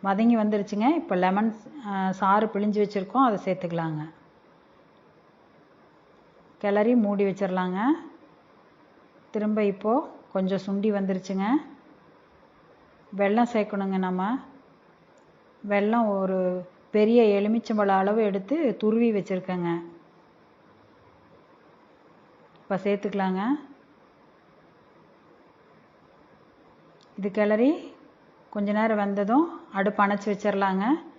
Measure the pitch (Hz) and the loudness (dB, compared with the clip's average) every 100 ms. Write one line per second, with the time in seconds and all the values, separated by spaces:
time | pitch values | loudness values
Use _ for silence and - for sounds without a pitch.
0 | 196 196 226 233 208 208 196 202 233 330 | 0 2 4 4 2 0 -2 0 2 0
1 | - 185 180 190 226 214 - - 214 196 | 0 0 2 2 0 -2 -16 -14 -8 -2
2 | 190 190 196 208 220 202 208 208 202 202 | -2 0 4 4 2 0 0 0 0 -2
3 | 190 254 262 196 - 185 175 170 165 151 | -2 2 2 2 -2 -4 -4 -4 -4 -6
4 | 156 - - _ _ _ _ _ _ _ | -8 -14 -20 _ _ _ _ _ _ _
5 | _ _ _ _ _ _ _ _ _ _ | _ _ _ _ _ _ _ _ _ _
6 | _ - _ _ - _ 208 202 208 247 | _ -20 _ _ -20 _ -2 0 2 2
7 | 208 202 202 190 190 185 180 185 240 330 | 2 0 0 0 -2 -2 -2 0 0 0
8 | - - - - _ - _ _ - _ | -4 -20 -20 -20 _ -20 _ _ -20 _
9 | _ _ _ 220 214 214 208 196 214 254 | _ _ _ -4 -2 0 0 0 0 0
10 | 320 - - 190 190 190 - 196 214 202 | -2 -16 -8 -4 -2 -2 -4 -2 0 0
11 | 190 190 185 190 202 285 - - - - | -2 -4 -4 -4 0 0 -2 -20 -20 -20
12 | - - _ _ - _ _ - - _ | -20 -20 _ _ -20 _ _ -20 -20 _
13 | - 196 196 214 240 220 208 202 196 190 | -14 -2 0 2 2 0 -2 -4 -2 -2
14 | 185 185 190 262 - - - - _ _ | -2 -2 -2 -4 -8 -20 -20 -20 _ _
15 | _ - _ _ _ _ 202 202 208 233 | _ -20 _ _ _ _ -2 0 2 2
16 | 226 196 190 185 185 180 180 - _ 214 | 2 0 0 0 0 -4 -8 -20 _ 2
17 | 214 240 220 202 208 226 - 214 202 190 | 6 6 6 4 2 0 -2 0 2 2
18 | 196 214 214 196 190 302 285 196 214 226 | 2 2 0 -2 -2 0 0 0 0 2
19 | 233 208 180 185 185 180 170 170 170 - | 2 0 -2 -6 -4 -4 -2 -4 -6 -18
20 | - _ _ _ _ _ _ _ _ - | -20 _ _ _ _ _ _ _ _ -20
21 | - _ _ - _ - - - - - | -20 _ _ -20 _ -20 -20 -20 -20 -20
22 | - - - - - - - 190 202 202 | -20 -20 -20 -20 -20 -20 -8 -4 -2 -2
23 | 208 196 185 185 214 294 - - _ _ | -2 -2 -2 -2 -2 -4 -6 -20 _ _
24 | _ _ - _ _ _ - _ _ _ | _ _ -20 _ _ _ -20 _ _ _
25 | - _ _ - - _ _ - _ _ | -20 _ _ -20 -20 _ _ -20 _ _
26 | _ _ - - _ _ - - - - | _ _ -20 -20 _ _ -20 -20 -20 -20
27 | - - 196 196 208 214 254 349 - - | -20 -8 -6 0 2 4 2 0 -6 -20
28 | - _ _ _ _ 208 202 208 220 214 | -20 _ _ _ _ -6 -2 0 0 0
29 | 202 202 202 254 339 - - 196 196 202 | -2 -2 2 2 0 -4 -10 -2 -2 2
30 | 202 202 214 196 208 196 196 190 208 330 | 0 0 -2 -2 -2 0 0 0 0 -2
31 | - | -4